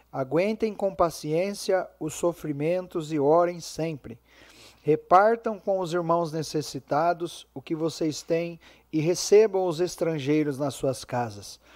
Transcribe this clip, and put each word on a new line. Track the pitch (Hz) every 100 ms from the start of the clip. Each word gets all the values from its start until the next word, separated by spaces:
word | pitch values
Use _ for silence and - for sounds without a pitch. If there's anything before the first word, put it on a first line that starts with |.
| _
Aguentem | 135 131 156 202 214 220
com | 185 196
paciência | 175 170 - 151 160 202 202 - 185 - -
os | 156
sofrimentos | - 175 165 156 143 156 180 180 175 151
e | 156
orem | 139 165 175 170
sempre. | - - 165 147 - - _ _ - - - _
Repartam | 147 156 - 180 214 233 226 196
com | 208 190
os | 175
irmãos | 175 165 170 165
necessitados | 156 143 151 - 139 - 143 170 170 175 - -
o | 147
que | -
vocês | 156 160 - 160 -
têm | - 165 170 170 - - _
e | 156
recebam | 160 175 - 202 220 190 180
os | 156
estrangeiros | 180 - 165 156 131 151 147 131
nas | 143
suas | - 139 123
casas. | - 123 120 101 - - _